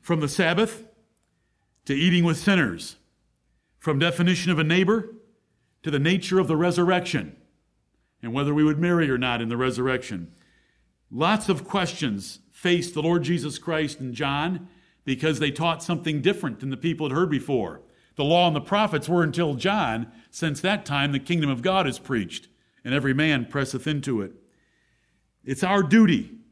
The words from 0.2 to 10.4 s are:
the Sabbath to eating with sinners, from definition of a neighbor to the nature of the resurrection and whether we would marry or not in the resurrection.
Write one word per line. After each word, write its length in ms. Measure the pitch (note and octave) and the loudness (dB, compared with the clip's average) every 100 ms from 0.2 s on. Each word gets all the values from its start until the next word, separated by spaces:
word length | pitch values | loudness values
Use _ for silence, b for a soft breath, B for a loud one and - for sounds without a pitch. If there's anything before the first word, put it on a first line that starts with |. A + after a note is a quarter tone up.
the 80 | C#3+ | 0
Sabbath 580 | D3 E3 F3 A3 - - _ _ _ _ _ _ _ _ _ - | 0 2 2 0 -2 -18 _ _ _ _ _ _ _ _ _ -4
to 80 | |
eating 300 | C#3 F3 F3 | 0 4 4
with 120 | E3+ D#3+ | 4 2
sinners, 600 | - F#3+ B2+ E2+ - - _ _ _ _ _ _ _ _ | 2 2 2 -2 -12 -16 _ _ _ _ _ _ _ _
from 200 | - C#3 | -2 0
definition 540 | E3+ E3+ F3 F3 F3+ | 0 2 2 2 0
of 60 | D#3+ | 0
a 60 | |
neighbor 500 | D#3 F3 F#3 A3 - - _ _ _ _ _ _ | 2 2 4 2 0 -14 _ _ _ _ _ _
to 80 | D#3+ | -4
the 80 | D3 | 0
nature 400 | D3+ F#3+ - F#3 | 2 0 2 0
of 80 | E3 | 2
the 120 | D#3+ | 2
resurrection 800 | F3 E3+ F3 F3+ F3+ A#2 D#2+ - _ _ _ _ _ _ _ _ | 2 2 2 2 0 -4 -6 -16 _ _ _ _ _ _ _ _
and 120 | A#2 | -8
whether 180 | A#2+ C#3+ | -4 -2
we 120 | D3 | 2
would 140 | D3+ D3 | 2 2
marry 300 | E3+ F3 D#3 | 2 2 2
or 80 | B2+ | 0
not 240 | B2+ A#2+ | 0 -2
in 80 | A2+ | -2
the 80 | A#2+ | -2
resurrection. 760 | B2+ A#2 B2+ C3 - G2 E2+ b | -2 -2 -2 -2 -4 -10 -10 b